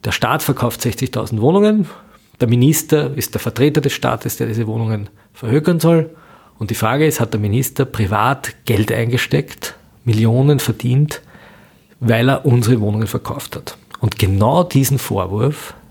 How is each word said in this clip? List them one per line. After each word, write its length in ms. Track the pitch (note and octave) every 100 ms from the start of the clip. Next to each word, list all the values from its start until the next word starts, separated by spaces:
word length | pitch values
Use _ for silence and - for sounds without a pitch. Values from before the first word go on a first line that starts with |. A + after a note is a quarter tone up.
Der 80 | A#2
Staat 300 | - B2 C#3+
verkauft 400 | - C3 B2 -
sechzigtausend 580 | B2 - B2+ A#2 - A2
Wohnungen, 460 | A#2+ F#3+ G#3 G#3+ F#3+ - - - _ _
der 80 | A#2
Minister 640 | A#2+ C3 D#3+ - D3+ C#3 C#3
ist 160 | A2
der 80 | A2
Vertreter 400 | B2 A2+ D3 D3+
des 120 | C3+
Staates, 440 | - B2 A#2 A#2+ -
der 100 | A#2
diese 200 | A2 A2
Wohnungen 420 | A2+ A2+ G#2+ G#2 _ _
verhökern 480 | - A2+ C3+ D3+ E3+
soll. 300 | E3 E3 D#3 - - - _ _
Und 120 | G#2
die 40 |
Frage 320 | - A2 C3+ D#3
ist, 140 | D3+
hat 120 | A#2
der 80 | A2
Minister 460 | G#2 A#2 C3 - C3+
privat 680 | - F#2+ G2+ A#2 C#3 - - -
Geld 260 | G#2 G#2+
eingesteckt, 840 | A#2+ A#2 B2 - C#3+ C#3+ - - - _ _
Millionen 540 | A#2+ A2 A2+ A#2+ C#3 C#3+
verdient, 640 | - A2+ B2 C3 D3+ - - - - - _ _ _ _
weil 280 | A2 A2+ B2
er 160 | C3+
unsere 360 | D3 A#2+ G#2+ B2+
Wohnungen 260 | G#2 G#2+ A2
verkauft 500 | - - - - -
hat? 220 | - - _ -
Und 180 | - -
genau 460 | G2 G2 G#2+ D#3+
diesen 340 | F3 C3+ C3+ C#3
Vorwurf 760 | - G2 F2+ G2+ B2+ D3 - - -